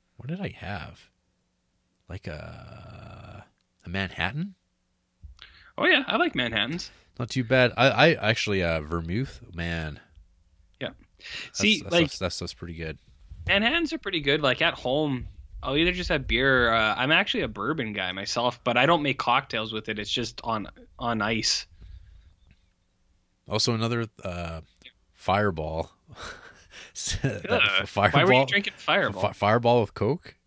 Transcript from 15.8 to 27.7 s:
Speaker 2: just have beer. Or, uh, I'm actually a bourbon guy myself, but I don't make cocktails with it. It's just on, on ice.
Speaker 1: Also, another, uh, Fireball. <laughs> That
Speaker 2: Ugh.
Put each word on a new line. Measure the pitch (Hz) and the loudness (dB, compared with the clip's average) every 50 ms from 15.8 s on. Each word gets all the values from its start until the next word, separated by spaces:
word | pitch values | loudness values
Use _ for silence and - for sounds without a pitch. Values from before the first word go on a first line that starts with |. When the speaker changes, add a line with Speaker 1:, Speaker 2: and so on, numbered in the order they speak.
| 165 180 180 | 2 2 0
Speaker 2:
just | 180 175 - | -2 -2 0
have | 175 147 127 - | -2 -2 0 0
beer. | 113 120 131 139 131 127 120 117 | 0 2 4 4 4 6 4 4
Or, | 113 | 4
uh, | 113 110 110 101 | 4 4 4 2
I'm | 107 127 135 | 2 2 4
actually | 156 175 208 - - 240 | 4 4 2 2 0 -2
a | 160 117 | -2 -4
bourbon | 107 104 101 127 160 147 120 110 104 | -4 -4 -4 -2 -2 -2 -4 -4 -4
guy | 101 95 90 | -4 -4 -4
myself, | 92 95 101 - - 123 120 123 - - - | -4 -6 -6 -4 -2 0 0 0 -2 -2 -2
but | 123 117 120 | 0 4 4
I | 131 | 6
don't | 151 175 160 | 6 4 4
make | 147 139 127 - | 2 0 -2 -2
cocktails | - - 120 131 - - - 113 110 110 110 | 0 2 2 2 0 -2 -4 -4 -4 -4 -6
with | 107 104 - | -6 -6 -6
it. | 107 104 | -6 -6
It's | 104 - | -6 -4
just | - 131 117 113 - - - | -4 -4 -4 -4 -6 -8 -6
on, | 117 113 107 - - - - - - - - | -4 -4 -4 -4 -8 -14 -20 -20 -20 -12 -6
on | 127 120 117 110 101 | -4 -2 -2 0 0
ice. | 110 117 110 110 - - - - - - - - - - - - - - - - - - _ _ - - _ _ _ _ _ _ _ _ _ _ _ _ _ _ _ _ _ _ - | 0 0 0 0 0 -2 -2 -4 -8 -16 -20 -20 -18 -18 -20 -20 -20 -20 -20 -20 -20 -20 _ _ -20 -20 _ _ _ _ _ _ _ _ _ _ _ _ _ _ _ _ _ _ -4
Speaker 1:
Also, | 101 110 - 127 117 | -2 0 0 2 0
another, | 110 113 117 120 117 117 110 _ - - | 0 0 0 -2 -2 -4 -6 _ -10 -10
uh, | 95 87 87 85 82 82 80 - - _ _ - - _ _ _ _ _ | -8 -6 -6 -6 -8 -8 -10 -12 -14 _ _ -20 -20 _ _ _ _ _
Fireball. | - - - 107 101 214 202 180 80 78 78 78 82 - - - _ _ - - | -6 0 2 2 4 4 2 0 -2 -4 -4 -4 -4 -6 -6 -10 _ _ -20 -20
<laughs> | - - - - - - - - - - - - - - - - - - - - - | -16 -14 -14 -16 -16 -18 -20 -20 -20 -20 -20 -20 -20 -20 -16 -12 -8 -6 -4 -4 -2
That | - 135 101 98 - - | -2 -2 -4 -4 -4 0
Speaker 2:
Ugh. | 233 240 117 104 | 2 2 4 4